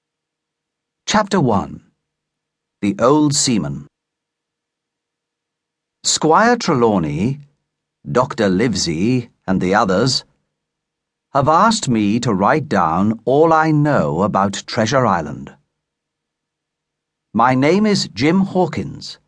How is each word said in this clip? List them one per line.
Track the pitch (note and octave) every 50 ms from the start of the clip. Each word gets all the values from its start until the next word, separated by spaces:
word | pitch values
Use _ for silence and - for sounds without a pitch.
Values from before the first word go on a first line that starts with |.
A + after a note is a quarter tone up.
| _ _ _ _ _ _ _ _ _ _ _ _ _ _ _ _ _ _ _ _ _
Chapter | - - G#3+ G#3 G#3 G#3 F3+
one. | C#3+ A#2+ G#2+ F#2 D2+ C#2 - - - _ _ _ _ _ _ _ _ _ _ _ _ _ _ _ _ _ _ _
The | - G2+ G2 G#2
Old | A2+ B2+ D3 D#3 D3+ D3 C#3+
Seaman. | - - C3+ A#2+ G2 D2 C#2+ C#2 C#2+ C#2+ - _ _ _ _ _ _ _ _ _ _ _ _ _ _ _ _ _ _ _ _ _ _ _ _ _ _ _ _ _ _ _ _ _ _ _ _ _ _ _ _ _ _
Squire | - - - - - D3+ D#3+ F#3 A3 A#3+ B3
Trelawney, | A#3+ - F3+ D#3 B2 A#2 A2+ G#2 F#2 D#2+ D2 D2 D#2 G2+ C3 C#3 - - - _ _ _ _ _ _ _ _ _ _ - C#2+
Doctor | C#2+ A#2+ C3 C#3 - - G#2+ G2
Livesey, | F#2 F#2+ A#2+ C3 F#2+ F2 - F2 D#2 D#2+ G2 A#2+ B2+ B2+ A#2 - _ _ _
and | F#2+ F#2+ F#2
the | F#2+ F2+ G2
others | G#2+ A#2 F#2+ F#2 G2 B2+ C3+ B2 - - _ _ _ _ _ _ _ _ _ _ _ _ _ _ _ _ _ _ _ _ _
have | - C#3 C#3
asked | D3+ D#3 F3 G#3 A3+ A3 - - C3+
me | A#2 A2 G#2 G2+ G#2 A#2+
to | A#2+ A#2 G2+
write | F2+ G2 A2 C#3+ D#3 C3 D3+
down | A2 F#2+ E2+ D#2+ D#2+ F2+ G2 G#2+ A2 - -
all | A#2+ C3 D3 E3 D#3+
I | D#3+ D#3 D#3+ D#3+
know | D3+ D3 D3 D3+ C3+ G#2 D2+ D2 D2+ E2+
about | G2 G#2 - F#2+ G2 G2+ G2 - -
Treasure | - - A#2 A2 A2 C#3+ C3+ B2+
Island. | G#2+ F#2 E2+ D#2 D2+ B1+ B1 C#2 - - _ _ _ _ _ _ _ _ _ _ _ _ _ _ _ _ _ _ _ _ _ _ _ _ _ _ _ _ _ _ _ _ _ _ _
My | - G#2 A#2 B2+ C3
name | B2+ C#3 D3+ F3+ G#3 G#3+
is | G#3+ G3+ - - -
Jim | - G2+ C3 D#3 F3+ G3
Hawkins, | F#3+ - - F#3 F3+ D3 - - - - - - - - - - _